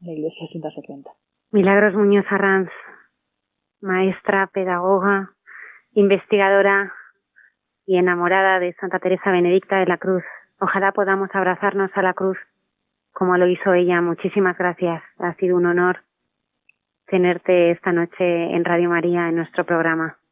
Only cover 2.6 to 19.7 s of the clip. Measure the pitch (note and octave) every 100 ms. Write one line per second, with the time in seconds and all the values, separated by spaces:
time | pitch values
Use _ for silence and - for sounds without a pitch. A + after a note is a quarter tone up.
2.6 | F3 - - - _ _ _ _ _ _
3.6 | _ _ G3 F#3 F#3+ F3+ - G3 F#3+ G3
4.6 | F#3 F3+ F#3 G3 G3 G3 F#3+ _ - -
5.6 | - - _ - G3+ F#3+ - G#3 G3 G3
6.6 | G3 G3 G3 - - _ _ _ _ _
7.6 | _ _ - F3+ F3+ F3 F3 F#3+ F#3+ F#3
8.6 | F3+ - F#3 F#3 F3+ F#3 G3+ F3+ F3 F#3
9.6 | - G3 F3+ F3 F#3 F#3 - - - -
10.6 | F#3 G3 G3 G3 F#3+ F#3+ G3 G3 F#3 F3+
11.6 | G3+ F#3+ F#3+ - F#3 F3+ F#3+ F#3 - _
12.6 | _ _ _ _ _ - F#3 F3+ F3+ F3+
13.6 | G3 F3+ F3+ F3 E3+ E3+ F#3+ G#3 F#3+ F3
14.6 | F3+ E3+ F3+ E3 - - F3 - F#3 F3+
15.6 | F3 F3 F3+ F3 _ _ _ _ _ _
16.6 | _ _ _ _ - F#3+ F3+ F3 - F3+
17.6 | E3+ E3+ F#3 F3 E3+ - F3+ E3+ E3+ E3+
18.6 | F3 E3+ F3 E3+ E3+ F3 E3+ E3 D#3+ -
19.6 | F3